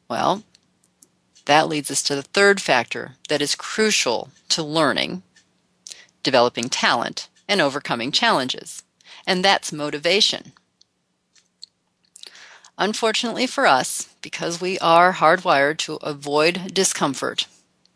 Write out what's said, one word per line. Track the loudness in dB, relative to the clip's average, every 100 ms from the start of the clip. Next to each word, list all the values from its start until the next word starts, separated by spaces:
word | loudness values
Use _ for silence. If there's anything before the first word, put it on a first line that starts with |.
| -10
Well, | -2 0 -2 -6 _ _ _ _ _ _ _ _ _ 2
that | 2 4
leads | -2 -4
us | -4
to | -4 -4
the |
third | -4 2 4 4
factor | 2 0 0 -6 -10 -12 -4
that | -2
is | -2
crucial | -4 -6 -2 0 2 0 -2 -4 _ -6
to | -6
learning, | -2 0 2 0 -2 -6 -12 _ _ _ _ _ -20 -20 -20 _
developing | 0 4 4 0 -6
talent, | 0 0 0 -2 -8 -16 _ -4
and | 0
overcoming | 0 -2 -4 -4 -2
challenges, | 0 2 2 0 -6 -10 -18 -20 _ -20 -12 -4
and | 0 2
that's | 0 -2
motivation. | -8 -6 -2 0 2 2 -2 -10 -20 _ _ _ _ _ _ _ _ _ _ -20 _ _ _ _ -20 -20 -20 -20 -20 -16 -4
Unfortunately | -4 0 0 0 -2 -2 -4
for | 2 4
us, | 4 2 -6 -10 _
because | -16 -8 -6 -4
we | -4 -2
are | 4 6 6
hardwired | 4 4 4 2 2 2 0
to | -6 -8
avoid | -8 -10 -2 0 2 0 -4
discomfort, | -2 -2 0 -2 -2 -6 -6 -10 _ _ _ _